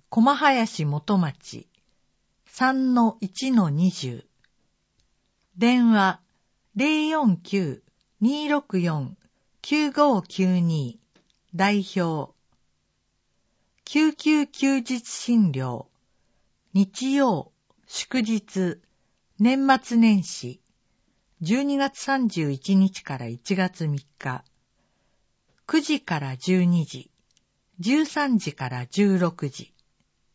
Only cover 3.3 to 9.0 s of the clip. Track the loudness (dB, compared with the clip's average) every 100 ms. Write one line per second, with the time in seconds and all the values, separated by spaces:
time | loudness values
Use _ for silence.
3.3 | -6 0 2 2 2 0 0 -8 -10 -16
4.3 | _ _ _ _ _ _ _ _ _ _
5.3 | _ _ 0 2 4 4 4 2 -2 _
6.3 | _ _ _ _ -2 0 0 0 0 2
7.3 | 0 -2 -4 -4 -8 _ _ _ -2 -2
8.3 | 0 -2 -2 -2 -4 -2 -4